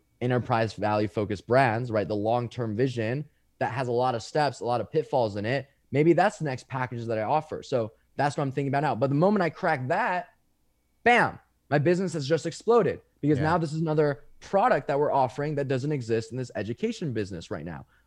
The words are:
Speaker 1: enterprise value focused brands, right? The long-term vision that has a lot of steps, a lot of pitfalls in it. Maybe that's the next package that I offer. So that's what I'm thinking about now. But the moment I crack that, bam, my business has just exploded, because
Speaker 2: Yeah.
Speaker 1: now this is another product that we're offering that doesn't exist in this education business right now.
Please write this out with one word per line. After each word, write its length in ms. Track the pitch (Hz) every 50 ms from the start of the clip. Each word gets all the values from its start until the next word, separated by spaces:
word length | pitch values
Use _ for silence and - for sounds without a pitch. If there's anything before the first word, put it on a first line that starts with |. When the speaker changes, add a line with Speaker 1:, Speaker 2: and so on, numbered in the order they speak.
| _ _ _ -
Speaker 1:
enterprise 520 | 120 127 127 127 - - 127 113 113 110 -
value 340 | - 98 104 107 107 107 101
focused 400 | - 113 104 98 107 90 - -
brands, 420 | 117 131 135 120 107 117 127 123
right? 180 | 110 107 101 90
The 80 | 107
long-term 600 | 104 101 110 120 123 120 117 - - 120 110 107
vision 500 | 104 131 135 120 117 110 107 123 143 151 - _ _ _ _ _ -
that 120 | 131 -
has 160 | 117 131 135 120
a 40 |
lot 220 | 120 120 127 127 120
of 100 | 113 -
steps, 360 | - - 156 151 139 120 -
a 60 | -
lot 160 | 117 123 120
of 100 | 104 -
pitfalls 460 | - 156 147 - - 135 120 110 98 104
in 80 | 101
it. 240 | 110 131 139 131 - _ _ _ _
Maybe 200 | - 135 151 170
that's 260 | 165 156 180 208 - -
the 80 | 160
next 220 | 151 127 123 - -
package 380 | - 135 127 123 123 117 117
that 120 | 113 113 107
I 40 |
offer. 420 | 110 107 139 156 151 - - - -
So 300 | - 139 123 110 107 - _ _ _ _ -
that's 180 | 135 147 139
what 80 | - 147
I'm 80 | 135
thinking 160 | 127 147 139 139
about 140 | 131 139
now. 140 | 147 147 131
But 140 | 104 135 135
the 60 | 139
moment 260 | 143 170 196 214 208
I 100 | 202 160
crack 360 | - - - 175 156 131 127 127
that, 420 | 165 196 247 220 180 180 - - _ _ _ _ _ _ _ _ _ _ _ _ _ _ -
bam, 360 | 233 240 226 175 110 - - _ _ _ _ _ -
my 80 | 135 151
business 340 | 135 165 180 175 196 180 147
has 140 | 165 139 127
just 180 | 165 151 -
exploded, 540 | 170 156 - - 208 233 240 190 127 85 - - _ _ _
because 160 | - 143 151 127
Speaker 2:
Yeah. 80 | 147
Speaker 1:
now 120 | 156 170 180
this 140 | 165 151
is 80 | 147 160
another 440 | 165 156 151 156 151 147 139 - - - - -
product 460 | - - - 196 214 254 202 151 135 -
that 120 | 143 143
we're 140 | 147 131 -
offering 420 | 139 131 123 - - 143 151 156
that 140 | 139 143 127
doesn't 240 | 135 127 123 151 151
exist 380 | 139 120 110 117 113 113 -
in 60 | 117 127
this 140 | 131 120 -
education 580 | - 98 104 120 - - 226 233 - 190 147 117
business 380 | 110 104 92 92 82 - -
right 120 | 107 82 73
now. 220 | 87 82 69 67 - _ _ _